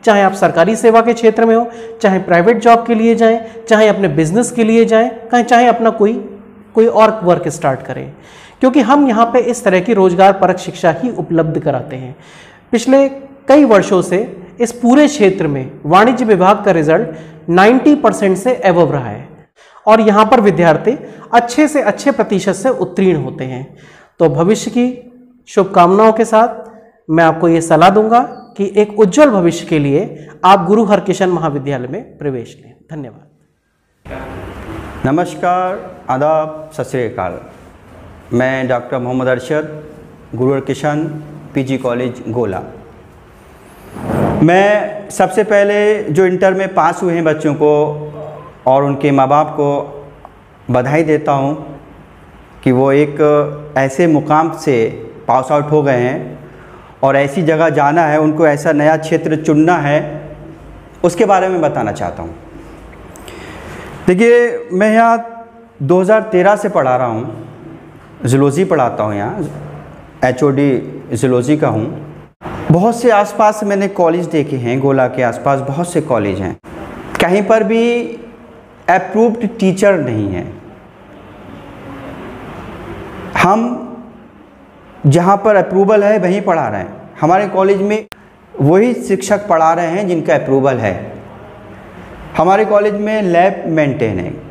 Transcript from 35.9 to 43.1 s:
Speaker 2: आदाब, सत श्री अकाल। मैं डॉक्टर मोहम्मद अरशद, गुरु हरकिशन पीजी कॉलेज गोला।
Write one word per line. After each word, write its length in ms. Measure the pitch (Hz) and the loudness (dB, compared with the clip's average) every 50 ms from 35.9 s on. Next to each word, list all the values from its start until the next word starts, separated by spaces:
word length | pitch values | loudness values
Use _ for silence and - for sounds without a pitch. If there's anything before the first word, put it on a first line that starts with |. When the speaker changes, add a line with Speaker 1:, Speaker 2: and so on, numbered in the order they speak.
| - - - - | -18 -20 -8 -6
Speaker 2:
आदाब, 600 | 131 131 147 151 160 156 156 156 - - - - - | -2 0 0 2 2 0 0 -2 -8 -14 -16 -16 -10
सत 60 | - - | -10 -10
श्री 220 | - - 131 120 | -6 -4 -4 -4
अकाल। 360 | 107 87 - 92 90 85 - - - - - - - - - - - - - - - - - - - - | -4 -6 -6 -8 -8 -8 -10 -16 -18 -20 -20 -20 -20 -20 -20 -20 -20 -20 -20 -20 -20 -20 -20 -14 -6 -4
मैं 360 | 120 127 131 135 135 131 123 | -2 -2 0 -2 -4 -2 -2
डॉक्टर 300 | 127 120 120 - - 131 | -4 -4 -4 -6 -8 -6
मोहम्मद 280 | 123 123 127 127 127 | -6 -4 -4 -2 0
अरशद, 580 | 131 127 120 - - 156 151 156 151 - - - - - - - - - - - - - | 0 -2 -2 -2 -4 -4 -4 -4 -6 -12 -16 -18 -18 -20 -20 -20 -20 -20 -20 -20 -14 -6
गुरु 200 | 113 127 131 139 | -2 0 0 0
हरकिशन 680 | 135 131 135 135 - - 151 147 151 156 151 - - - - - - - - - | -2 -2 -6 -8 -4 -2 -2 -2 -2 -4 -6 -8 -10 -14 -16 -18 -18 -20 -8 -6
पीजी 240 | 139 135 127 135 127 | -6 -4 -2 -4 -4
कॉलेज 440 | - 127 120 123 123 123 110 - - - | -4 -4 -4 -4 -4 -6 -8 -10 -10 -8
गोला। 340 | 110 120 117 104 95 90 - - - - - - - - - - | -4 -4 -4 -4 -4 -8 -10 -14 -18 -20 -20 -20 -20 -20 -20 -20